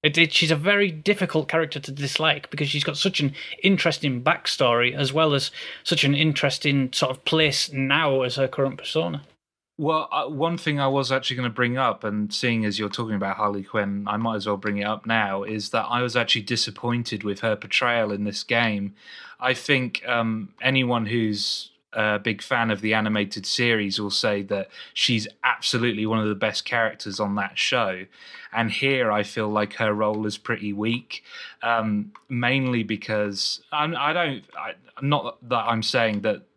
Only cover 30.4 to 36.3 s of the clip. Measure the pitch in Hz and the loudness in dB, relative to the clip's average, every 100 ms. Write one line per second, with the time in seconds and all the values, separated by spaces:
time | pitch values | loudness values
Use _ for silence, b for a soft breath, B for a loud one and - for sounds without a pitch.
30.4 | - 110 104 101 110 120 - - B B | -6 -4 -4 -2 0 -2 -4 -14 B B
31.4 | B B 117 117 110 104 104 - _ 123 | B B 0 0 2 0 -2 -12 _ -2
32.4 | 120 135 127 120 107 110 - 107 104 98 | 2 2 2 0 0 -4 -2 -2 -2 -2
33.4 | - - _ 151 151 143 143 170 165 127 | -4 -6 _ -2 -2 0 0 0 -2 -4
34.4 | - - 113 - - - 139 147 120 - | -12 -12 -12 -12 -18 -6 0 0 0 -10
35.4 | 120 123 110 113 110 127 113 104 107 | -2 -2 0 0 0 2 2 0 -2